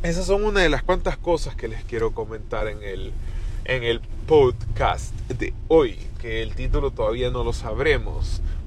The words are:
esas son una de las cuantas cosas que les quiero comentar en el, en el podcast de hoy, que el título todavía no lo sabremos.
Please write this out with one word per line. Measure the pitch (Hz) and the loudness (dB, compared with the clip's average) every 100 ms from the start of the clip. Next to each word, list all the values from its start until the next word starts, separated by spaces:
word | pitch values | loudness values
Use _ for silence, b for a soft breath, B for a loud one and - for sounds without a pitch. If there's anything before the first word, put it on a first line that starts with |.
esas | 175 170 175 | 0 0 4
son | 202 | 4
una | 214 202 | 4 4
de | 170 | 4
las | 139 | 4
cuantas | - 180 185 - | 2 0 0 -2
cosas | 170 160 143 | 0 0 0
que | - 113 | -4 -8
les | 104 | -8
quiero | - 117 113 | -6 -2 -2
comentar | 110 107 110 - 113 107 | -2 -6 -8 -6 -4 -4
en | 101 | -4
el, | 101 95 92 - B B B B | -8 -6 -6 -6 B B B B
en | - 127 | -2 0
el | 117 117 - - - | 0 0 -2 -8 4
podcast | 156 127 120 - - 123 78 - - - | 6 6 4 -4 0 2 0 -4 -6 -6
de | - - - - | -4 -4 -6 4
hoy, | 160 127 - - - | 6 6 -2 -8 -8
que | 117 110 | -6 -4
el | 110 117 | -4 -2
título | 127 - 139 | 0 2 0
todavía | - 110 120 123 | 0 -2 0 0
no | 127 | 0
lo | 117 | -2
sabremos. | 120 117 113 147 131 107 101 - - B B | -2 -4 0 2 2 0 -2 -2 0 B B